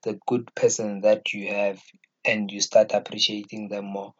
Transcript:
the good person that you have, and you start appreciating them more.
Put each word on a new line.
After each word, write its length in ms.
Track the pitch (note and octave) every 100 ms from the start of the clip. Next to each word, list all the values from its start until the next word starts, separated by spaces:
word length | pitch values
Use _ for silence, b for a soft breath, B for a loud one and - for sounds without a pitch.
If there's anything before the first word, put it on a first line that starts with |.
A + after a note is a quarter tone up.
the 160 | A2+ G#2+ -
good 260 | A#2+ A#2
person 480 | - A#2 - G#2+ G2+
that 320 | G#2+ G#2+ -
you 200 | G#2 G2+
have, 260 | G2+ G2+ F#2+ - _ _ _ B2
and 260 | G#2+ G2+
you 80 | G2+
start 320 | - A2 G#2+
appreciating 760 | G#2 - G#2+ - G#2 G2+ G#2+ G#2
them 160 | G#2 G2
more. 280 | G2 G2